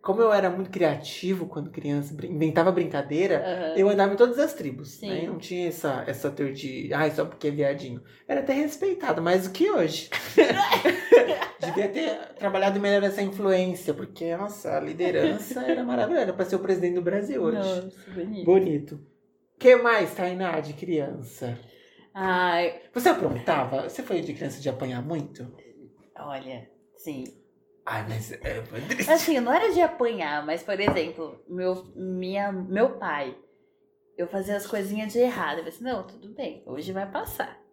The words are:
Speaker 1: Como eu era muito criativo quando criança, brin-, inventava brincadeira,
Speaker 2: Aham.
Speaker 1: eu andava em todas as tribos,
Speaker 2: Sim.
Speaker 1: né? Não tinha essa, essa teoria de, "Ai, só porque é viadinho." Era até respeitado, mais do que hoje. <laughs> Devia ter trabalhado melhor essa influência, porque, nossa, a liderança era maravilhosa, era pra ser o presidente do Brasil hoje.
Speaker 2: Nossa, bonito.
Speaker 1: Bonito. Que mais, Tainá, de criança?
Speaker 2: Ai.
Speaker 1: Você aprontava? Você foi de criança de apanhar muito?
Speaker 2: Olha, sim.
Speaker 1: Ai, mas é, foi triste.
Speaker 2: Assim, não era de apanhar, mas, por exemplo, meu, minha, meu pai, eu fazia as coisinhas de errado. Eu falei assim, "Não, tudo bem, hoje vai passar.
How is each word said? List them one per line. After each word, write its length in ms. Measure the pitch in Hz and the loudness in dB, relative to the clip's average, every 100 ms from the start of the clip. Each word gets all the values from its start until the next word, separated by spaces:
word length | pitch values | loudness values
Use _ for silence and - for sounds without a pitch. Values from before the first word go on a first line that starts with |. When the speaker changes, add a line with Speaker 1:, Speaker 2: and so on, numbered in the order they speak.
Speaker 1:
Como 220 | - 196 | 0 4
eu 100 | 226 | 6
era 160 | 208 190 | 6 4
muito 220 | 180 185 | 0 -4
criativo 720 | 190 165 143 - - 180 190 165 | 2 2 2 -6 -6 -2 -2 -4
quando 220 | 156 143 | -8 -10
criança, 440 | - 151 143 143 | -8 -2 -2 -2
brin-, 160 | 151 - | -8 -6
inventava 400 | 156 160 156 175 | 0 2 4 4
brincadeira, 720 | 180 160 143 139 147 196 160 | 4 0 -2 -2 0 2 2
Speaker 2:
Aham. 300 | 185 180 160 165 | 0 -4 -2 4
Speaker 1:
eu 100 | 196 | 4
andava 240 | 202 196 | 6 2
em 20 | 202 | 6
todas 220 | 240 240 | 4 6
as 160 | 302 | 0
tribos, 380 | - 143 123 - | 0 -8 -8 -12
Speaker 2:
Sim. 180 | - 208 | -14 -6
Speaker 1:
né? 120 | 185 170 | -4 -4
Não 100 | 180 | -6
tinha 320 | - 180 175 | -6 -4 -4
essa, 360 | 165 151 127 - | -2 -2 -2 -4
essa 240 | 135 143 | -4 -4
teoria 240 | 143 143 | -2 -4
de, 400 | 135 139 131 143 | -4 -8 -8 -4
"Ai, 160 | 143 156 | 0 0
só 160 | 151 151 | 0 -4
porque 220 | - 147 | -2 -4
é 20 | |
viadinho." 520 | 143 143 143 135 120 - - _ | 0 0 0 -6 -10 -14 -20 _
Era 140 | 277 | -4
até 140 | 277 | 0
respeitado, 680 | 269 302 - 392 359 277 160 | 0 0 -2 -2 -2 0 0
mais 260 | 165 185 185 | 2 2 0
do 60 | |
que 180 | - 359 | 0 2
hoje. 380 | 370 160 - - - - - | 4 2 -2 -6 -8 0 6
<laughs> 1200 | 311 381 - - 370 349 - 466 480 311 - - | 6 6 2 4 2 0 8 8 8 0 -4 -6
Devia 280 | - - 202 | -4 -2 -2
ter 300 | 196 320 - - - | -2 -2 -4 -8 -4
trabalhado 420 | 202 190 196 196 | -2 2 2 2
melhor 220 | 202 202 | 2 4
essa 180 | 196 196 | 4 0
influência, 720 | 196 196 196 185 185 175 - | -4 0 4 4 4 -2 -4
porque, 420 | 143 - - 165 | -4 -4 -6 -4
nossa, 400 | 170 202 202 - 156 | -4 -4 -8 -4 -2
a 20 | |
liderança 800 | 151 160 180 160 156 208 - 247 | -4 -2 0 2 2 0 -6 -6
era 220 | 254 - | -2 -2
maravilhosa, 380 | 247 247 214 339 | 0 0 2 2
era 100 | 208 | 0
pra 140 | 180 185 | -2 -2
ser 100 | 185 | -2
o 40 | |
presidente 340 | 185 185 175 | 0 0 2
do 80 | 175 | 0
Brasil 400 | 175 196 214 269 | 0 0 -2 -2
hoje. 160 | 160 202 | 0 0
Speaker 2:
Nossa, 340 | 190 185 190 - - | -2 -2 -6 -14 -14
bonito. 300 | 185 175 214 170 | -8 -6 -2 6
Speaker 1:
Bonito. 540 | 190 190 147 143 147 - _ _ _ _ _ | 6 6 0 -4 -14 -18 _ _ _ _ _
Que 180 | 254 247 | 8 8
mais, 380 | 240 220 180 | 8 2 2
Tainá, 440 | - 180 185 185 160 | -2 -4 -2 -2 -2
de 120 | 143 | -4
criança? 840 | 147 185 160 139 - 120 - 127 117 - - _ _ - | -8 -2 -2 -2 -6 -14 -8 -8 -8 -14 -20 _ _ -18
Speaker 2:
Ai. 680 | 196 190 180 180 170 175 - - | -4 0 2 4 4 0 -2 -8
Speaker 1:
Você 160 | 240 294 | 2 4
aprontava? 720 | - 160 120 - 156 127 135 - | 4 2 -2 0 0 2 -2 -4
Você 160 | - | -8
foi 200 | - 190 | -4 -4
de 100 | 156 | -4
criança 300 | - 147 - | -6 -8 -6
de 60 | 143 | -6
apanhar 320 | 120 131 123 | -4 -4 -6
muito? 440 | 143 165 143 - 120 - - - - _ _ - | -4 -6 -6 -12 -16 -16 -20 -20 -20 _ _ -16
Speaker 2:
Olha, 480 | 147 139 131 127 - _ _ _ | -12 -10 -10 -14 -14 _ _ _
sim. 280 | - 139 131 - _ _ _ _ - | -12 -10 -12 -16 _ _ _ _ -8
Speaker 1:
Ai, 180 | 110 107 | -6 -6
mas 220 | 113 - | -6 -8
é, 300 | - - - | -8 -6 -6
foi 180 | 113 - | -8 -10
triste. 280 | 262 247 - | -8 -4 4
Speaker 2:
Assim, 300 | 320 330 294 | 4 4 2
não 120 | 240 | 4
era 200 | 302 440 | 2 4
de 80 | 330 | 4
apanhar, 640 | 330 339 240 214 156 147 151 | 2 2 -2 -2 -2 -4 -2
mas, 160 | 165 | -6
por 160 | - 196 | -4 0
exemplo, 640 | 202 180 160 165 160 - - | 2 2 -2 -6 -12 -12 -12
meu, 360 | 180 185 185 - - | -4 -2 -2 -8 -10
minha, 560 | 185 185 185 196 202 | -8 -6 -4 -2 -2
meu 380 | 190 185 190 254 - | -4 -4 2 2 2
pai, 380 | 190 147 135 123 _ _ _ _ _ _ _ - | -4 -4 -6 -10 _ _ _ _ _ _ _ -8
eu 100 | 175 | -4
fazia 300 | 196 196 202 | -4 -2 -4
as 100 | 196 | -2
coisinhas 460 | 214 196 208 214 | -4 -2 -4 -2
de 60 | 226 | 2
errado. 400 | 247 220 160 156 | 2 2 -4 -4
Eu 60 | |
falei 40 | 160 | -8
assim, 100 | 165 | -10
"Não, 220 | 240 233 185 | -6 -6 -6
tudo 220 | - 202 | -16 -18
bem, 280 | 240 254 - - | -10 -10 -10 -12
hoje 260 | 135 170 | -10 -6
vai 180 | 190 196 | -6 -6
passar. 480 | 294 440 - - - _ | -6 -8 -8 -8 -10 _